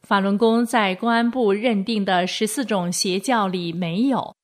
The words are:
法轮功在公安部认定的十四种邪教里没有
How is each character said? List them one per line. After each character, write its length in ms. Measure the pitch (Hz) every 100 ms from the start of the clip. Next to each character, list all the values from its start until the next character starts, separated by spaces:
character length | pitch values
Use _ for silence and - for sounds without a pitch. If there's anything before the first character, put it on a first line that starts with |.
法 180 | - 202
轮 160 | 196 202
功 280 | 226 226 240
在 300 | 247 202 185
公 140 | 233
安 200 | 233 233
部 220 | 247 220
认 320 | 196 240 208
定 220 | 185 220 196
的 200 | 185 180
十 220 | - 214
四 160 | 285
种 260 | 226 208 175
邪 300 | 180 202 185
教 280 | 190 240 190
里 260 | 185 170
没 300 | 165 175 175
有 320 | 269 233 - -